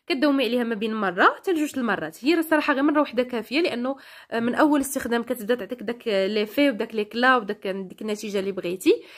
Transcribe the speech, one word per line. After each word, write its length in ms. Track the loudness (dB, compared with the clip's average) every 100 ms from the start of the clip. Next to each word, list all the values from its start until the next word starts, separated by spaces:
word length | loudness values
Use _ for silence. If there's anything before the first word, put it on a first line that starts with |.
| -6
كداومي 380 | 0 2 2
عليها 200 | 2 0
ما 100 | -2
بين 200 | -2 -2
مره 400 | -2 -2 4 4 2
حتى 160 | -2
لجوج 200 | -2 -2 -2
المرات. 480 | -2 -2 -4 -4
هي 100 | 0
راه 80 | 0
صراحه 320 | 2 2 2
غير 80 | 2
مره 180 | 2 2
واحده 220 | 2 0
كافيه، 380 | -2 -4 -2 -2
لانه، 360 | 0 -2 -4 -6 -10 -20 -8
آه، 100 | -4
من 140 | 0
اول 260 | 4 4 4
استخدام 420 | 0 -4 -2 -2
كتبدا 320 | -2 -4 -2
تعطيك 280 | -2 -4 -10
داك 260 | -8 -8 -2
ليفي 640 | 0 0 0 -2 2 2
وداك 240 | 2 -4
ليكلا 420 | -4 -4 2 4 4
وداك، 300 | 0 -6 -6
ديك 360 | -6 -8 -10
النتيجه 360 | -8 -6 -4 -4
اللي 140 | -4
بغيتي. 500 | -4 -4 0 2 2 0